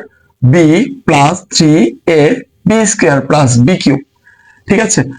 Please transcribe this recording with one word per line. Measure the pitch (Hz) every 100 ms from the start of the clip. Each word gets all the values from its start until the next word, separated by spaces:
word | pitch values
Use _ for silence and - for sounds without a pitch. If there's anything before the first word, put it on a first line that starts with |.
| - _ _ _
বি | 123 170 156 170 269 -
plus | - 147 143 185 -
থ্রি | - 156 156 269 - - 160
এ | 147 - - _ -
বি | 220 220
স্কয়ার | - 170 135 135
plus | 151 131 120 127
বি | 185
কিউব। | - 139 - _ _ _ _ _ -
ঠিক | 202
আছে, | 220 - 135